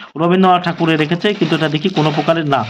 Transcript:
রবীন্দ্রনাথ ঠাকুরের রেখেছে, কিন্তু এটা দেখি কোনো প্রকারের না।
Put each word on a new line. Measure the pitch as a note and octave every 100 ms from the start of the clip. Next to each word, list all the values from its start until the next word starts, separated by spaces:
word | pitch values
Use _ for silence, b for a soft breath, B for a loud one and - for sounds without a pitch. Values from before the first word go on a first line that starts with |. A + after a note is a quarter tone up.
| B -
রবীন্দ্রনাথ | E3+ F#3 F#3+ F3+
ঠাকুরের | F3 E3 E3 D#3+
রেখেছে, | D3+ E3+ G#3
কিন্তু | G#3 D#3 E3
এটা | D#3
দেখি | D3+ F#3
কোনো | F#3 D3+
প্রকারের | D3+ D3 E3 D#3
না। | C3+ A2